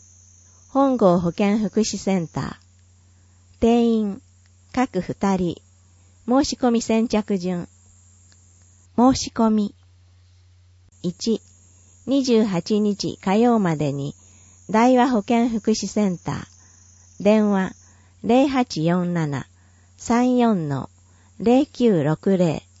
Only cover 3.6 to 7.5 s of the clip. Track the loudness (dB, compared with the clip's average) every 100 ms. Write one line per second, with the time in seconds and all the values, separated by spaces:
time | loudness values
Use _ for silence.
3.6 | 2 2 2 0 -2 -8 -16 _ _ _
4.6 | _ -6 -4 -4 -6 -4 -2 0 -2 -6
5.6 | -14 _ _ _ _ _ -2 0 0 -2
6.6 | 0 0 0 0 0 -2 -2 -4 -4